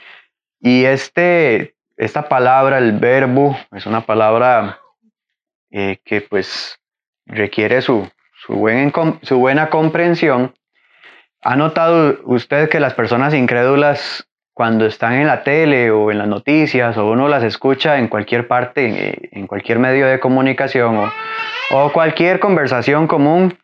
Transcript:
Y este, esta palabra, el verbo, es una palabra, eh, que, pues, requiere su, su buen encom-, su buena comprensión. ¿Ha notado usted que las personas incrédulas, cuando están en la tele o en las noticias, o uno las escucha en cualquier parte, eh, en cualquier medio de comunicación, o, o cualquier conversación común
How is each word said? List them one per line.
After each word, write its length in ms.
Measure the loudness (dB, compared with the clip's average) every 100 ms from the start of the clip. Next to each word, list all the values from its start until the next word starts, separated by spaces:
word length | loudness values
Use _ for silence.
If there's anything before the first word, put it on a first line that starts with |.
| -20 -20 _ _ _ _
Y 260 | 2 4 4
este, 880 | 2 -2 0 2 2 2 0 -2 _ _ -8
esta 320 | -6 -4 -2
palabra, 480 | 0 2 2 2 2
el 160 | 0
verbo, 640 | 2 2 2 2 2 2 0 -12
es 120 | -14 -6
una 160 | -6
palabra, 760 | -2 0 2 2 2 2 0 -10 _ _ _ _ _ _ _ _ _
eh, 280 | -6 -6 -6 -4
que, 160 | -6
pues, 580 | -2 -4 -4 -8 -12 -16 _ _ _ _ _
requiere 560 | -6 -4 -2 0 0
su, 280 | 0 -2 -2 _ _ _ -8
su 80 |
buen 360 | -2 0 0 0
encom-, 300 | 0 -2 -4
su 180 | -2 2
buena 300 | 2 2 0
comprensión. 840 | 0 0 0 0 0 0 0 -2 _ _ _ _ _ -20 -20 _ _
¿Ha 160 | -2 0
notado 600 | 0 0 2 2 2 0
usted 460 | -2 -4 0 0 0
que 100 | 0
las 140 | -2
personas 400 | -2 -2 0 0
incrédulas, 960 | 0 0 0 2 4 2 0 -6 -12 -16 _ _
cuando 320 | -4 0 2 0
están 280 | -2 -2
en 140 | 0 0
la 160 | 0
tele 480 | 0 0 2 2 2
o 180 | 2 0
en 100 | -2
las 80 | -2
noticias, 680 | -4 0 0 2 0 0 0
o 140 | 0
uno 160 | 0 2
las 160 | 0
escucha 540 | 0 -2 -2 0 0 0
en 100 | 0
cualquier 400 | -4 -2 -4 0
parte, 380 | -2 -2 -2 -2
eh, 420 | -2 -6 -8 -12
en 120 | -14 -10
cualquier 340 | -10 -4 0
medio 280 | 2 2 2
de 140 | 0
comunicación, 760 | 0 2 0 0 -2 0 0 0
o, 140 | -2 -6 -10 -8 -10 -8 -4
o 200 | 0 0
cualquier 480 | 2 0 0 0 0
conversación 680 | 0 0 0 -2 0 0 0
común 500 | 2 2 2 0 -2